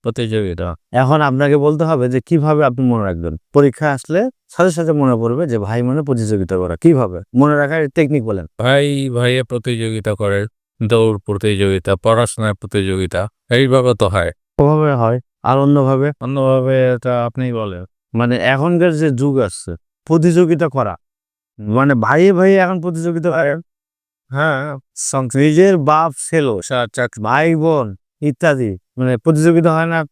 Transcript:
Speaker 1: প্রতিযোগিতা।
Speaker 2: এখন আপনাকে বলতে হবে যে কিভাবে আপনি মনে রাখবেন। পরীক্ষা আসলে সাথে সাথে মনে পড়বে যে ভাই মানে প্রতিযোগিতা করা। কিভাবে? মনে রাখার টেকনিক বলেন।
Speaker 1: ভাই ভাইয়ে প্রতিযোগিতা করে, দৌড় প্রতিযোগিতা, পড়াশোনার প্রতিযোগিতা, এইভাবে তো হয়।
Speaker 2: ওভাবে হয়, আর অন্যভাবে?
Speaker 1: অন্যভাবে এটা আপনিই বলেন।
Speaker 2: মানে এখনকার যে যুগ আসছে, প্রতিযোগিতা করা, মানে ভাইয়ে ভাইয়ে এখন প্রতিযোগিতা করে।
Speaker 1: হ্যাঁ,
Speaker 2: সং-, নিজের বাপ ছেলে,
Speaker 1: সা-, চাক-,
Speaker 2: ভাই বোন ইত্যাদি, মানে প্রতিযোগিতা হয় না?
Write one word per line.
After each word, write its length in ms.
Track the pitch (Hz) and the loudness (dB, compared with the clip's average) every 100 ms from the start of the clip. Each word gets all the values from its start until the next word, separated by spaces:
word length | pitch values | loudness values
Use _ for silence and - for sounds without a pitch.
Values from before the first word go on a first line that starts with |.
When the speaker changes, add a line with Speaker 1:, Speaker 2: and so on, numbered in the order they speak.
Speaker 1:
প্রতিযোগিতা। 640 | - 117 113 107 98 85 87 82 _ | -6 -4 -2 -2 -2 -4 -6 -8 _
Speaker 2:
এখন 260 | 120 131 156 | 0 2 2
আপনাকে 360 | 143 131 143 147 | 2 2 2 2
বলতে 280 | 147 156 | 2 0
হবে 200 | 160 151 123 | 0 0 0
যে 100 | 127 - | -2 0
কিভাবে 340 | 165 151 151 | 0 2 2
আপনি 180 | 143 123 127 | 0 0 0
মনে 120 | 117 101 | 0 -2
রাখবেন। 260 | 85 85 78 _ | -4 -6 -8 _
পরীক্ষা 340 | 143 143 - 151 135 | 4 4 2 -4 -4
আসলে 240 | - 170 254 _ _ | -2 -2 -2 _ _
সাথে 160 | - 180 | 0 0
সাথে 220 | 160 160 | 2 -2
মনে 220 | 151 135 117 | 2 2 2
পড়বে 220 | 113 127 165 | 0 -2 -2
যে 100 | 117 | -4
ভাই 220 | 101 117 | -2 -2
মানে 180 | 123 143 143 | -2 -2 -2
প্রতিযোগিতা 460 | 120 107 104 90 95 | -2 0 -2 -2 -2
করা। 120 | 90 85 | -2 0
কিভাবে? 420 | 165 143 107 90 98 123 | 2 2 0 -6 -4 2
মনে 140 | 143 147 | 2 2
রাখার 200 | 143 160 147 170 | 0 -2 -2 0
টেকনিক 260 | 147 147 | 0 0
বলেন। 220 | 110 98 80 - | -2 -6 -8 -6
Speaker 1:
ভাই 240 | 120 139 143 139 135 120 | 0 0 0 -2 -4 -2
ভাইয়ে 260 | 123 127 | 0 0
প্রতিযোগিতা 680 | 120 123 123 120 113 110 107 | -4 -6 -6 -4 -4 -4 -4
করে, 260 | 101 104 101 107 _ _ _ | -4 -2 -2 -4 _ _ _
দৌড় 360 | 110 117 113 104 - | 0 4 2 0 -4
প্রতিযোগিতা, 680 | 101 107 98 98 95 98 98 | -2 -2 0 0 0 -2 -2
পড়াশোনার 500 | 110 113 120 - 107 | 0 0 0 -2 -4
প্রতিযোগিতা, 680 | 98 98 104 95 95 92 90 101 _ _ | -4 -6 -4 -2 -2 -4 -4 -6 _ _
এইভাবে 420 | 120 135 131 123 113 | 0 2 2 2 2
তো 60 | 101 | 0
হয়। 220 | 95 85 - _ - | 0 -2 -6 _ 0
Speaker 2:
ওভাবে 320 | 147 151 151 | 2 2 0
হয়, 240 | 131 113 123 _ _ | 0 0 -2 _ _
আর 140 | - 135 | -2 2
অন্যভাবে? 500 | 143 143 131 135 143 143 | 4 4 2 0 -2 -4
Speaker 1:
অন্যভাবে 540 | 127 139 131 131 127 131 127 | -6 -2 0 0 2 2 2
এটা 180 | 123 127 123 | 0 -2 -2
আপনিই 280 | 120 127 127 | -4 -4 -6
বলেন। 300 | 117 104 90 92 _ _ | -4 -6 -10 -14 _ _
Speaker 2:
মানে 200 | 113 120 123 107 | -2 0 0 0
এখনকার 380 | 135 160 175 175 151 | 0 0 2 2 2
যে 80 | 156 | 0
যুগ 240 | 123 143 135 | 0 0 0
আসছে, 340 | 104 - - 85 _ _ - | -2 -4 -14 -14 _ _ 0
প্রতিযোগিতা 600 | 165 170 170 170 165 160 | 2 4 2 2 2 -2
করা, 260 | 135 107 85 _ _ _ _ _ - | -2 -4 -6 _ _ _ _ _ -12
মানে 340 | 104 113 139 | -2 0 2
ভাইয়ে 360 | 127 110 147 190 | 2 2 4 4
ভাইয়ে 240 | 180 190 196 | 4 4 4
এখন 120 | 180 185 | 2 -2
প্রতিযোগিতা 480 | 170 165 165 165 170 | -6 -4 -4 -2 -2
করে। 240 | 156 143 160 - _ _ _ _ _ _ | 0 -2 -4 -10 _ _ _ _ _ _
Speaker 1:
হ্যাঁ, 300 | 135 156 135 151 139 _ - - | -4 -2 -2 -6 -12 _ -10 -6
Speaker 2:
সং-, 240 | 135 127 | -4 -2
নিজের 400 | 131 151 151 196 185 | 2 2 4 4 4
বাপ 320 | 139 151 165 135 - | 2 2 0 -6 -4
ছেলে, 280 | 165 139 101 - | -2 0 -4 -4
Speaker 1:
সা-, 200 | 127 117 - | -4 -4 -4
চাক-, 240 | 123 - 107 | -6 -4 -2
Speaker 2:
ভাই 220 | 135 160 165 | 2 2 2
বোন 260 | 160 151 110 95 _ _ 147 | 0 0 -2 -10 _ _ -4
ইত্যাদি, 420 | 131 165 139 117 92 _ - | 0 0 0 -2 -6 _ -4
মানে 140 | 127 120 | -2 0
প্রতিযোগিতা 460 | 165 151 160 165 165 160 | 0 2 4 4 2 0
হয় 120 | 165 | -2
না? 60 | 165 147 | -4 -6